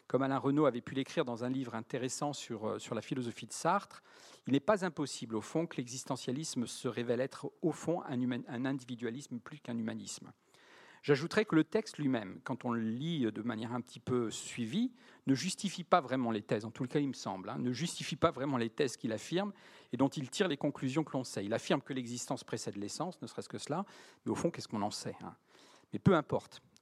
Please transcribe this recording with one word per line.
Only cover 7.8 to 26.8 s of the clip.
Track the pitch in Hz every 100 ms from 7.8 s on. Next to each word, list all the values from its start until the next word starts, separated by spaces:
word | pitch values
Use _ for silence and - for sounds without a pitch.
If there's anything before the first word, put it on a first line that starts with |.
| 156 175
un | - 123
humain, | 127 120 -
un | 120
individualisme | 135 139 123 120 120 113 - 120
plus | - 151
qu'un | - 117
humanisme. | 110 110 98 - - - _ - - - - -
J'ajouterais | - 139 - -
que | 220
le | 160
texte | 156 143 - -
lui-même, | 143 123 95 -
quand | - 123
on | 123
le | 117
lit | 110 117 156 165 113
de | 107
manière | 113 110 113
un | 123
petit | - -
peu | - 123 113
suivie, | - - - 113 160 254 - - - -
ne |
justifie | 135 165 - 190 -
pas | 170 180
vraiment | 131 131 117
les | 110
thèses, | - 113
en | 107
tout | - 131
cas | 156
il | 143
me |
semble, | 127 - 92 95
hein, | 139
ne | 123
justifie | 127 170 - 147 165
pas | 165
vraiment | 165 139 131
les | 117
thèses | - 139 -
qu'il | 120
affirme | 110 - 170 202 - - - -
et | 120
dont | 135
il | - 131
tire | - 190
les | 139
conclusions | 147 - 165 151
que | 156
l'on | 139
sait. | 123 -
Il | 101
affirme | 113 - 156
que | -
l'existence | 135 120 120 - 131
précède | - 117 - 101
l'essence, | 101 - 165 -
ne | 117
serait-ce | - -
que | 110
cela, | - 151 202 - - -
mais | -
au |
fond, | 110 170
qu'est-ce | - -
qu'on | 117
en | 101
sait, | - - -
hein ? | 92 - _ - - - _
Mais | 110
peu | - 175
importe. | 143 127 - - _ _